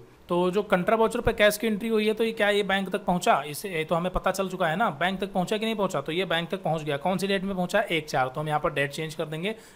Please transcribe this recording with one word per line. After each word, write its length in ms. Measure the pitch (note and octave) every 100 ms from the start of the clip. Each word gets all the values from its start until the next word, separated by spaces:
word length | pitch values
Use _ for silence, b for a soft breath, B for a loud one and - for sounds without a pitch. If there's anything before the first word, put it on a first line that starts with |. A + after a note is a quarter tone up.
| - B -
तो 220 | F3 F3+
जो 120 | G3
कंट्रा 340 | G3+ F3+ F3+ A3
वाउचर 240 | A3 A#3+
पे 120 | A#3
कैश 260 | A3 G#3 G#3
की 80 | A3+
एंट्री 220 | G3+ A3+
हुई 180 | A3 G#3+
है, 80 |
तो 100 | G#3+
ये 80 | A3+
क्या 180 | A3 G#3
ये 120 | G#3
बैंक 280 | G3 F#3+ F#3
तक 140 | G3
पहुंचा? 380 | F#3+ F3+ - E3 D3
इस, 180 | C#3+
ये 200 | - D#3+
तो 100 | D#3
हमें 180 | E3+ F3+
पता 180 | F#3 F#3+
चल 180 | F#3 F#3+
चुका 180 | F3+ E3+
है 100 | E3+
ना, 140 | A3+
बैंक 300 | C#3 F3 F#3+
तक 120 | G3
पहुंचा 240 | F#3+ F3 A3
कि 80 |
नहीं 120 | A3 G#3+
पहुंचा? 240 | F#3+ D3+
तो 120 | D3
ये 120 | E3
बैंक 240 | F3+ E3 E3+
तक 140 | F#3+
पहुंच 200 | E3+ D#3+
गया। 140 | D3+ C#3+
कौन 220 | F3+ F#3+
सी 80 | G3
डेट 160 | G3
में 140 | G3 F#3
पहुंचा? 240 | F3+ G#3
एक 280 | A3 E3 -
चार। 200 | C#3+ C3
तो 120 | D3+
हम 80 | D#3
यहाँ 120 | D3+
पर 120 | E3
डेट 180 | C#3+ C#3+
चेंज 240 | D3+ D#3+
कर 100 | D#3
देंगे, 260 | D3+ D#3 F#3+ A3 B